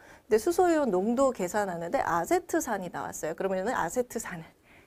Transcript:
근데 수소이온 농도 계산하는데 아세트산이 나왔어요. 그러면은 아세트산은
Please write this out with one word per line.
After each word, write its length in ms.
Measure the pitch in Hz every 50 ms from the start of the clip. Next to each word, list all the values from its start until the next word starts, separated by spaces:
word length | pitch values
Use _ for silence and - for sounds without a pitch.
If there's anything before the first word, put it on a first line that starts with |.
| - - - -
근데 160 | _ - - 226
수소이온 520 | - 349 339 - 370 349 330 311 285 240
농도 400 | 180 180 190 226 240 254 277 262
계산하는데 680 | 247 - 190 175 - 208 208 196 175 170 170 170 - 269
아세트산이 880 | - - 165 170 170 - 339 370 349 - - 330 302 262 220 196 180 175
나왔어요. 440 | - 143 95 170 175 - - 151 170
그러면은 400 | - 185 190 190 185 185 226 254
아세트산은 720 | - 165 170 - 247 247 - - 233 - - 180 165 160 - - _ _ _ - - -